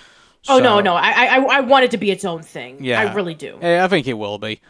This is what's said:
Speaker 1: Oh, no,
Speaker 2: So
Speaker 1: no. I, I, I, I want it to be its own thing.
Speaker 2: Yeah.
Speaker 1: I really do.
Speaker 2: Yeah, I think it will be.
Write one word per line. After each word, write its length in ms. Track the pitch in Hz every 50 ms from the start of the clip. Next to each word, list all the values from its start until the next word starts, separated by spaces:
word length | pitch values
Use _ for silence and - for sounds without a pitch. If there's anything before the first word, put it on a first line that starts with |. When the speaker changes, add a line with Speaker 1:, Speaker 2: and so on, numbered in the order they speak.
| - - _ _ _ _ _ _ _ -
Speaker 1:
Oh, 120 | 269 254
no, 180 | 254 247 214 202
Speaker 2:
So 20 |
Speaker 1:
no. 140 | 202 190 175
I, 160 | 170 175 208
I, 160 | 226 226 247
I, 300 | 247 247 262 269 269 254
I 40 | 277
want 240 | 262 226 277 269 254
it 60 | 247
to 60 | 240
be 160 | 202 185 202 190
its 120 | 190 -
own 160 | 190 170 160 160
thing. 360 | - - 156 123 123 131 139
Speaker 2:
Yeah. 200 | 139 127 120 110
Speaker 1:
I 120 | 107 110 107
really 200 | 156 151 170 160
do. 240 | 151 143 - - -
Speaker 2:
Yeah, 240 | 170 170 170 175 185
I 40 | 180
think 180 | 202 160 117
it 60 | 135 120
will 260 | 107 107 101 104 101
be. 220 | 107 110 107 - _